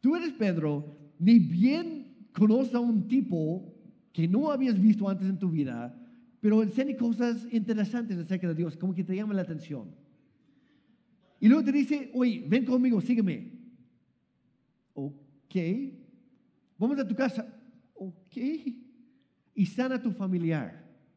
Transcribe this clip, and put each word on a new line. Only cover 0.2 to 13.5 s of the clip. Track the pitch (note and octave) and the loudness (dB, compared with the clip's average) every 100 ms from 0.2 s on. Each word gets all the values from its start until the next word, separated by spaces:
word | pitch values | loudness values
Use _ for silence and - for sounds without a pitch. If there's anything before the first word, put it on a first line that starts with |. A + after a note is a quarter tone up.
| E4+ | -2
Pedro, | C4 G#3+ E3 D#3 C#3+ D3 - - _ | -2 -2 0 -2 -4 -6 -16 -20 _
ni | F3 A#3 | 8 8
bien | D#3 E3+ A#3 D4+ E4+ D4+ B3+ - - | 8 4 2 2 -4 -10 -14 -20 -14
conoces | - G#3+ A3+ C4 A#3+ | 2 4 4 2 0
a | |
un | A#3+ A3 - | 0 0 2
tipo | C4 G3+ E3+ D#3 F3+ - - - - _ | 0 0 -2 -2 -4 -8 -20 -20 -20 _
que | - E3 | -4 0
no | G3 D4+ | 2 0
habías | C#4+ C4 G3+ | 0 0 4
visto | G#3+ G#3+ G3 | 4 4 2
antes | F#3+ F#3+ | -2 -2
en | F#3+ | -2
tu | F#3+ | -2
vida, | D#3+ C3+ A#2+ A#2+ - - - _ _ | 0 -2 -4 -10 -14 -20 -20 _ _
pero | G#3+ A3 | 2 4
enseña | G#3+ A3 C4+ B3 | 2 0 -2 0
cosas | A#3 A3 A#3+ A#3 - | 0 0 0 -2 -2
interesantes | A3+ G3+ A3 G#3 A#3+ A#3 F3+ | -2 0 -2 -2 -4 -4 -6
acerca | E3 F#3 F3+ | -4 -4 -2
de | D#3+ | -2
Dios, | E3+ D#3+ | -4 -4
como | F#3 | -4
que | F3+ F3 | -4 -4
te | F#3 | -4
llama | G#3+ | -2
la | G3 | -4
atención. | F3 D#3 - C#3 G2 - _ _ _ _ _ _ _ _ _ _ _ _ _ _ | -4 -8 -10 -12 -12 -18 _ _ _ _ _ _ _ _ _ _ _ _ _ _
Y | G#3+ | 6
luego | D4 | 6
te | B3 | 4
dice, | C#4+ C#4 D4 C4 | 0 0 -2 -4
"Oye, | B3 B3+ F#3 C#3+ | -2 0 -2 0
ven | A3+ B3+ | 0 2
conmigo, | B3+ B3+ A3+ | 2 2 2
sígueme". | D#3+ A#3 G3 C3+ - | 0 0 0 -2 -8